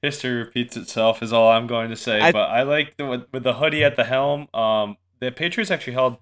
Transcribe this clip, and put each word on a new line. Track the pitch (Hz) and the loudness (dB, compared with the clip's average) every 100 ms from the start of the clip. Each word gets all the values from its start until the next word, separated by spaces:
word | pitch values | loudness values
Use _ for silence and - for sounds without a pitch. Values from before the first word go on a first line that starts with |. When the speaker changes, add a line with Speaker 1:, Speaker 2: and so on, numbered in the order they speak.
Speaker 1:
History | 143 143 127 | -4 -4 -4
repeats | 123 113 - 120 - | -4 -4 -4 -4 -6
itself | - - 113 113 | -8 2 2 2
is | 113 | 0
all | 117 113 | 4 6
I'm | 113 117 | 6 2
going | 120 113 | -4 -4
to | 110 | -8
say, | - 107 | -2 2
Speaker 2:
I | 151 | 2
Speaker 1:
but | 170 101 | 2 2
I | 113 | 2
like | 139 147 147 _ | 2 0 -2 _
the, | |
with, | 143 123 - | -6 -6 -6
with | 131 | -4
the | 127 | -2
hoodie | 120 156 151 | 0 0 2
at | 147 117 | 2 2
the | |
helm, | 113 131 139 147 147 | 0 0 0 -2 -4
um, | 113 113 110 104 101 _ _ | -2 0 2 0 -6 _ _
the | 127 | -10
Patriots | 123 170 170 175 | -4 -6 -4 -4
actually | 180 - | -4 -4
held | 123 131 120 | 0 0 -2